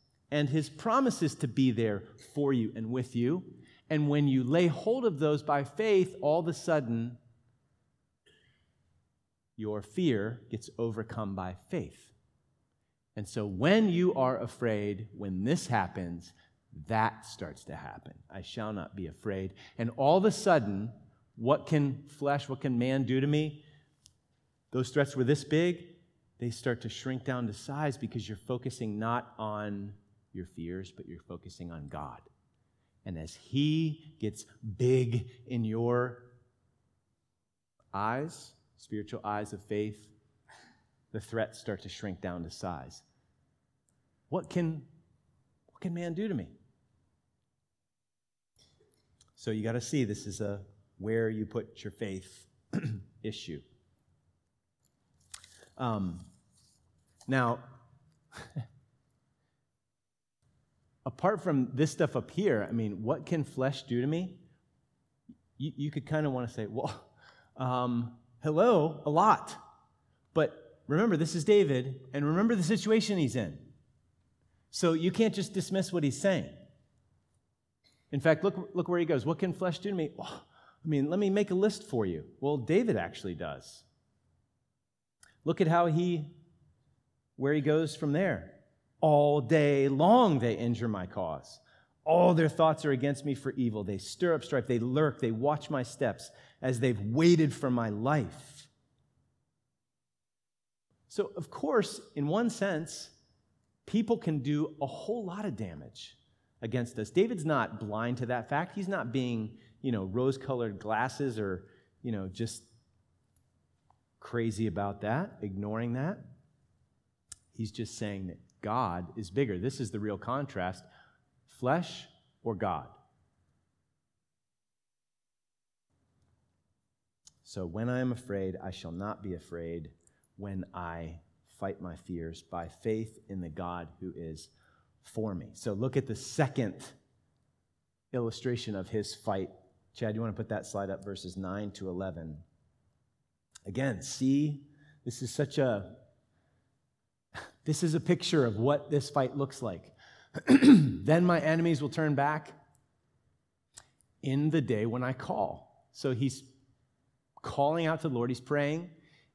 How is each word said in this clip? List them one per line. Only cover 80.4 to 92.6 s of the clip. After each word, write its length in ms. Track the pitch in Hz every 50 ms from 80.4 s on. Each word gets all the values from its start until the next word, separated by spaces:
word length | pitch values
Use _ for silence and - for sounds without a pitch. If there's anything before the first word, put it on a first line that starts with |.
| - _ _ - - - - _ -
I 40 | 160
mean, 200 | 151 139 135 147
let 100 | 175 202
me 120 | 208 190
make 200 | 190 208 208 202
a 40 | 180
list 300 | 185 196 214 214 - -
for 200 | - - 117 104
you. 200 | 92 85 76 - - - -
Well, 160 | 131 143 151
David 400 | 139 113 - 165 208 247 226 131
actually 380 | 98 85 85 - - - 95 85
does. 500 | 78 87 78 69 65 - - - - _ _ _ _ _ _ _ _ _ _ _ _ _ _ _ _ _ _ _ _ _ _ _ _ _ _ _ _ _ - _ _ -
Look 160 | 147 175 -
at 80 | 185 156
how 180 | 170 170 175
he, 400 | 170 151 170 175 180 175 160 147 - - - - _ _ _ _ _ _ _ _ _ _ _ _ _ _ _ _ _ _
where 180 | - 131 139 151
he 60 | 151
goes 360 | 135 151 151 156 165 156 160
from 160 | - 160 147
there. 420 | 143 160 196 180 123 87 - - - - _ _ _ _ _ _ _ -
"All 400 | - 156 151 147 147 147 147 147
day 480 | 127 110 160 156 147 143 143 139 135 139
long 500 | 139 135 160 185 226 254 240 196 151 127
they 160 | 117 120 107
injure 340 | 80 117 120 117 98 123 113
my 180 | 107 95 90
cause. 540 | 92 - 104 92 80 78 65 - - - - _ _ _ _ _ _ _ _ -
All 300 | 156 160 175 180 180 170
their 140 | 160 160 151
thoughts 360 | 156 -